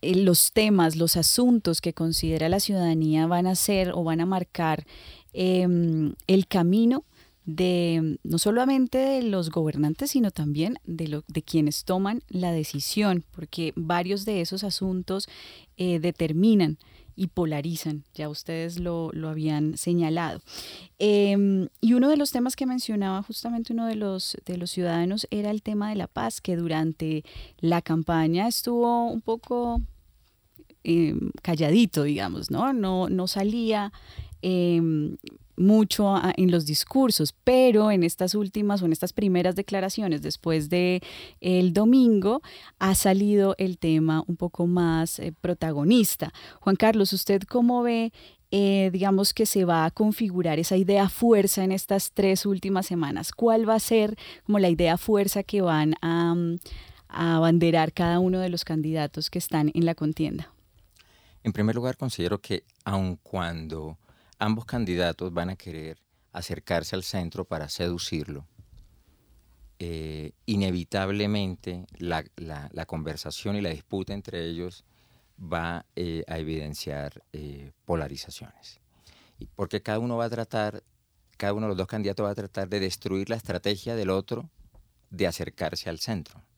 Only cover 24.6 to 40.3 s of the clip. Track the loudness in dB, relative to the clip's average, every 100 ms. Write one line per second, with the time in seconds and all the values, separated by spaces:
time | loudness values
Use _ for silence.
24.6 | -6 -2 -2 0 0 -2 -4 -4 -2 -4
25.6 | -4 -4 -2 -4 -6 -4 -6 -6 -4 -2
26.6 | -2 0 -2 -2 -4 -4 -6 -16 -16 _
27.6 | 0 0 0 -2 0 2 2 2 0 -2
28.6 | -2 0 2 2 0 -4 -4 -6 -4 -4
29.6 | -2 -2 -4 -12 _ _ _ _ _ -20
30.6 | -20 _ 0 2 2 0 -4 -6 -4 0
31.6 | 4 6 4 2 0 0 -4 -6 -4 -2
32.6 | -2 0 0 0 0 -2 -2 -2 -2 -2
33.6 | 0 -2 -2 -10 -20 -16 -16 -8 -2 2
34.6 | 2 2 2 0 -2 -6 -16 -20 _ 2
35.6 | 6 6 4 2 2 2 0 2 4 4
36.6 | 0 -4 0 2 2 2 -2 0 4 6
37.6 | 6 6 4 4 2 0 -2 -2 -2 -2
38.6 | 0 0 0 0 -2 0 2 4 2 0
39.6 | -4 -2 -2 -2 -2 -2 -4